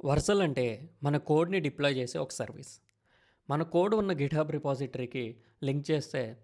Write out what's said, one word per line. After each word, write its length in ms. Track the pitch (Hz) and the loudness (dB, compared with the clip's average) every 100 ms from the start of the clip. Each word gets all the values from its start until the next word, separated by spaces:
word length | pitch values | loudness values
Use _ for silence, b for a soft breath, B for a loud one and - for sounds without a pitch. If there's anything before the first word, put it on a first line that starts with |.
| 143 | 0
Vercel 360 | 147 147 202 | 2 2 2
అంటే 480 | 170 127 120 107 156 - | 2 2 -2 -2 -12 -6
మన 140 | 143 147 | 0 0
కోడ్ని 420 | - 151 170 190 | 2 2 4 0
డిప్లాయ్ 380 | 151 139 143 131 | -2 0 0 0
చేసే 220 | 123 160 | -2 -4
ఒక 120 | 143 | -6
సర్వీస్. 500 | - 110 110 - - _ _ b b b b b | -6 -8 -10 -18 -20 _ _ b b b b b
మన 140 | 147 | -2
కోడ్ 320 | 165 170 202 220 | 2 2 4 4
ఉన్న 160 | 196 | 2
GitHub 400 | 156 139 156 151 | 0 0 0 0
రిపాజిటరీకి 840 | 147 143 135 135 - 123 135 113 117 b b | -2 -2 -2 -4 -4 -4 -4 -6 -8 b b
లింక్ 280 | 135 143 143 | -2 0 0
చేస్తే 460 | 151 - 135 110 120 | 0 0 -4 -4 -8